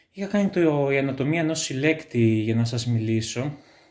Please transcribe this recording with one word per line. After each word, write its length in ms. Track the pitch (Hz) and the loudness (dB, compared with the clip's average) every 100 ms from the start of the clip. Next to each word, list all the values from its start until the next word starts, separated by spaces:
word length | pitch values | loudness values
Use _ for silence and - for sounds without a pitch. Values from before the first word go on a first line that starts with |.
| _ | _
Είχα 140 | - 196 | -10 -2
κάνει 220 | 208 196 | 0 0
το, 420 | 180 165 147 139 | 2 2 2 2
η 80 | 139 | 0
ανατομία 420 | 139 135 139 170 | 0 -2 -2 0
ενός 200 | 160 156 | -2 -2
συλλέκτη 640 | - 131 156 156 - 120 | -4 -2 0 0 -2 2
για 300 | 113 110 107 | 4 4 2
να 100 | 113 | 0
σας 220 | 117 120 120 | 0 -2 -2
μιλήσω 680 | 113 110 113 107 120 147 - - - _ | 0 0 -2 -2 -4 -6 -8 -16 -20 _